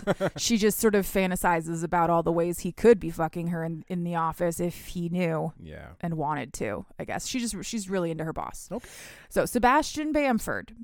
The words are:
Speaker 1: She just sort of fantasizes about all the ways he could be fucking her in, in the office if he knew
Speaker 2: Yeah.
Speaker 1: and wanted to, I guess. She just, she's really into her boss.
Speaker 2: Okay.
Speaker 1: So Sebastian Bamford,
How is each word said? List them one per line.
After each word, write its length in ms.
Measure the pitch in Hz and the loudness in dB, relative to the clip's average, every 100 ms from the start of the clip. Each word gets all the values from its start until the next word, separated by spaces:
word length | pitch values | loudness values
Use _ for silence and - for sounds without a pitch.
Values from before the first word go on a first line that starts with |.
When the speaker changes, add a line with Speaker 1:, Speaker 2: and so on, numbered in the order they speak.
| 202 190 190 - | 2 0 0 -2
Speaker 1:
She 200 | - 233 | 0 4
just 200 | 214 - | 4 4
sort 140 | 226 | 4
of 140 | 208 185 | 4 2
fantasizes 760 | 202 190 180 180 170 160 165 | 0 0 2 2 2 0 -4
about 280 | 165 175 165 | 0 2 4
all 100 | 170 | 4
the 100 | 160 | 4
ways 280 | 165 175 170 | 2 0 -2
he 120 | 185 | -6
could 280 | - 226 226 | 4 8 8
be 100 | 165 | 4
fucking 380 | 170 165 175 170 | -4 -4 -2 -4
her 160 | 170 | -2
in, 200 | 165 165 - | -4 -6 -6
in 160 | 180 | -4
the 100 | 170 | -2
office 460 | 170 165 156 175 165 | 0 -2 0 0 0
if 260 | 175 - - | -2 -4 -8
he 240 | 180 170 | -6 -2
knew 440 | 175 175 160 160 - | 0 0 0 -4 -8
Speaker 2:
Yeah. 280 | 156 151 - - | -14 -14 -16 -8
Speaker 1:
and 120 | 170 160 | -4 -2
wanted 360 | 143 151 131 | -2 -2 -6
to, 320 | - 107 101 190 - | -6 -4 -4 -8 -12
I 40 | - | -8
guess. 200 | - - | -6 -4
She 140 | 254 | -4
just, 160 | 233 202 - | -4 -6 -6
she's 240 | 226 185 | -6 -4
really 220 | 190 170 | -2 -2
into 120 | 160 | -2
her 80 | 160 | -6
boss. 380 | 156 - - - | -6 -8 -10 -10
Speaker 2:
Okay. 160 | 202 - - - - - | -10 -10 -16 -18 -20 -2
Speaker 1:
So 180 | 208 160 | 0 2
Sebastian 640 | 247 240 285 - 294 311 | 4 6 6 2 -2 0
Bamford, 640 | 302 285 226 - 101 - 220 | 2 2 2 0 -6 -8 -14